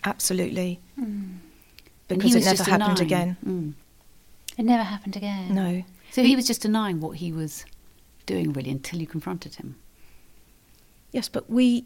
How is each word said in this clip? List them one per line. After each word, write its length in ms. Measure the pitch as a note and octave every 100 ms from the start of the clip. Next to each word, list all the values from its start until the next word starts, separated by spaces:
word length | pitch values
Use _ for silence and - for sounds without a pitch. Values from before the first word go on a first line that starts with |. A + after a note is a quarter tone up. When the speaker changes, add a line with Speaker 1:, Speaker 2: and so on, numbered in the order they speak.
Speaker 1:
absolutely. 760 | G3 - - F#3 F3+ F#3 F3+ F3 - -
Speaker 2:
Mm. 60 |
Speaker 3:
And 1120 | A3+ G#3 F#3+ F#3 - - _ - - _ - F#3
Speaker 1:
Because 140 | G#3+
Speaker 3:
he 60 | A#3
Speaker 1:
it 20 |
Speaker 3:
was 40 | G3
Speaker 1:
never 100 | F#3
Speaker 3:
just 140 | F#3
Speaker 1:
happened 260 | F#3+ G#3 F3+
Speaker 3:
denying. 100 | E3
Speaker 1:
again. 300 | F3+ F3 F3+ -
Speaker 3:
Mm. 280 | F#3 D#3 D3 _ _ - - _ - - -
Speaker 2:
It 60 |
never 180 | A3+ A#3+
happened 340 | G3+ G3+ G3+ G3
again? 380 | G3+ G3 F#3
Speaker 1:
No. 300 | G3 F3+ F3+ F#3 - -
Speaker 3:
So 140 | -
he 100 | B3+
was 120 | C4 A#3+
just 160 | A#3
denying 380 | G#3+ A3 G#3 E3
what 180 | D#3 D#3+
he 120 | E3+
was 340 | D#3+ D#3 - - - - _ _ - -
doing, 260 | F#3 D#3+
really, 180 | C3+ C3
until 300 | C#3 - E3+
you 60 | D#3
confronted 500 | D#3+ F3+ F3 D3+ -
him? 200 | C3 C3+ - _ - - - - - _ _ _ _ _ _
Speaker 1:
Yes, 160 | B3+ -
but 200 | - -
we, 340 | A#3 B3+ A#3+